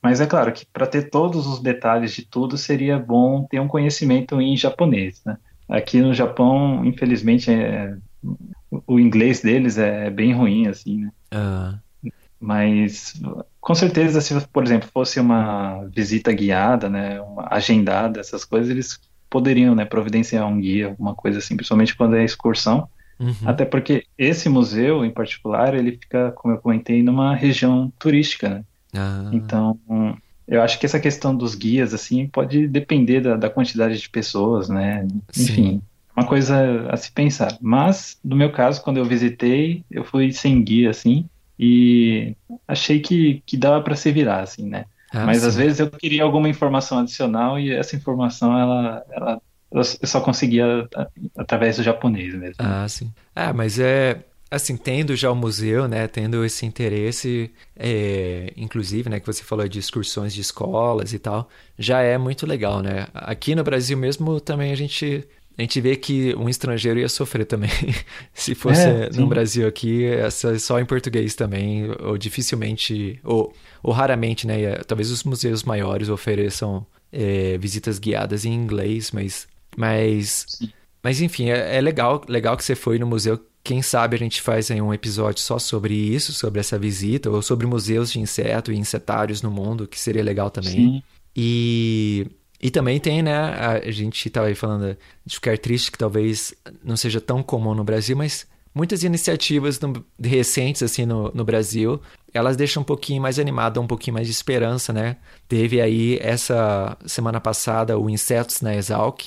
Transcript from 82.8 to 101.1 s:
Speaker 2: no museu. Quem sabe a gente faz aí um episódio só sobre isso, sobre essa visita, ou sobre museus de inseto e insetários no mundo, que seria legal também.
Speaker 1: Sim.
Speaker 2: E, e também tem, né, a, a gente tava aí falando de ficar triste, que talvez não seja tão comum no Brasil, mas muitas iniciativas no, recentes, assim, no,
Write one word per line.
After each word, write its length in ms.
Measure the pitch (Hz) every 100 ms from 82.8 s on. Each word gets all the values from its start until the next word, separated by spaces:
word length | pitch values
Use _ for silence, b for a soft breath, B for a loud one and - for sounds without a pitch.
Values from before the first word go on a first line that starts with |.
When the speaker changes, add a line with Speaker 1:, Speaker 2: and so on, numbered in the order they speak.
| - 117
Speaker 2:
no 80 | 120
museu. 340 | 117 110 113 _ _
Quem 180 | - 127
sabe 340 | 131 127 117 117
a 40 |
gente 220 | 117 -
faz 280 | - 113 107
aí 100 | 110
um 120 | 104
episódio 480 | 104 113 101 107 101
só 160 | - 120
sobre 360 | - 110 104
isso, 400 | 104 107 123 147
sobre 260 | 147 113 104
essa 180 | 101 107
visita, 520 | 104 95 98 123 110
ou 120 | 104
sobre 240 | 107 123 120
museus 460 | 120 101 113 117
de 80 | 117
inseto 520 | 107 - 113 113 117
e 20 | 107
insetários 680 | 107 113 - 107 107 104
no 80 | 113
mundo, 360 | 101 98 113 104
que 120 | -
seria 240 | - 110
legal 260 | 104 101 101
também. 220 | 101 92
Speaker 1:
Sim. 320 | 92 120 135 - - _
Speaker 2:
E, 960 | - 117 120 117 117 113 110 107 101 98 _ _ _
e 80 | 127
também 300 | 156 127 139
tem, 220 | 147 156
né, 140 | 160 147
a, 360 | 156 - 117
a 180 | 113 110
gente 380 | 107 107 - 113
tava 180 | 120 107
aí 80 | 101
falando 420 | 110 104 98 98 b b -
de 100 | -
ficar 220 | 127 110
triste, 340 | - 120 -
que 60 | -
talvez 560 | 110 107 110 110 - - - -
não 140 | - 113
seja 220 | 120 110
tão 200 | - 127
comum 320 | 131 123 110
no 100 | 107
Brasil, 320 | 104 110 107 135
mas 280 | 151 - - _ _
muitas 300 | 143 170 190
iniciativas 760 | 175 170 - 165 - 147 139 135
no, 260 | 143 123 - _
recentes, 600 | 123 131 120 - 127 143
assim, 220 | 120 -
no, 260 | 117